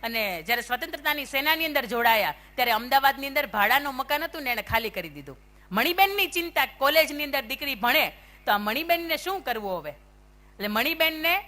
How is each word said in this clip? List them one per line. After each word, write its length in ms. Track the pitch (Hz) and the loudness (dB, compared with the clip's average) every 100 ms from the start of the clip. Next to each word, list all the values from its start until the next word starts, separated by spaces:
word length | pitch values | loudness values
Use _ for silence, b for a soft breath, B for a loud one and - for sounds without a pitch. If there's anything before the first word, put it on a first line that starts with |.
અને 400 | 233 226 208 175 | -6 -4 -4 -4
જ્યારે 200 | 160 240 | -2 -4
સ્વતંત્રતાની 640 | 233 240 - 320 294 294 | -2 -6 -6 -6 -4 -4
સેનાની 420 | 269 277 285 320 320 | -2 -2 0 0 0
અંદર 200 | 294 240 | -2 -2
જોડાયા, 480 | 233 233 226 175 - B | 2 4 4 2 -4 B
ત્યારે 160 | - 247 | -2 0
અમદાવાદની 560 | 220 247 269 277 269 277 | 0 4 6 6 2 -2
અંદર 200 | 277 277 | -2 -2
ભાડાનું 480 | 208 202 262 285 | 2 4 4 2
મકાન 300 | 254 262 294 | -6 -2 -2
હતું 180 | 330 330 | -2 -6
ને, 80 | 262 | -4
એને 120 | 233 | -4
ખાલી 280 | 202 226 226 | 0 0 0
કરી 180 | 185 165 | -8 -10
દીધું. 300 | 147 139 131 _ b b | -14 -16 -20 _ b b
મણિબેનની 540 | 185 277 359 392 403 370 | 0 2 4 4 4 0
ચિંતા, 400 | 349 339 320 262 | -2 -2 0 -2
કોલેજની 580 | - 269 311 302 294 | 2 4 4 2 0
અંદર 200 | 294 277 | -4 -4
દીકરી 300 | 226 269 285 | -4 -6 -6
ભણે 380 | 247 233 294 202 - B B - | -2 2 2 2 -4 B B 0
તો 60 | |
આ 60 | 208 | 0
મણિબેનને 580 | 208 240 330 339 339 302 | 0 -4 0 0 0 -4
શું 240 | 349 381 | -4 -6
કરવું 380 | 277 220 202 180 | -4 -6 -4 -6
હવે? 120 | 151 | -8
એટલે 800 | 143 - _ _ _ - - 208 | -16 -20 _ _ _ -20 -8 -4
મણિબેનને 760 | 214 262 330 320 311 320 370 | 0 0 2 0 0 0 -2